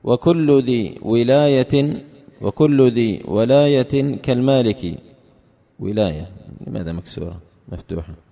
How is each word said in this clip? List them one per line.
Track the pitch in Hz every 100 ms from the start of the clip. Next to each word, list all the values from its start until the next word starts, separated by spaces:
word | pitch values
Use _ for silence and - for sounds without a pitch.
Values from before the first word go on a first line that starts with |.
وكل | - 120 165 170 151 139
ذي | 123 120 101 -
ولاية، | - 117 120 139 147 135 127 143 143 - - - - _
وكل | 101 - 151 139 127
ذي | 117 113 92 -
ولاية | 101 113 139 147 139 127 139 139 123
كالمالك". | - 123 131 135 117 101 87 71 - _ _ _ _ _ _ _
ولاية، | 98 107 98 76 87 - - - -
لماذا | - 82
مكسورة؟ | 85 - - 85 85 _ _ -
مفتوحة. | 85 - 82 80 80 _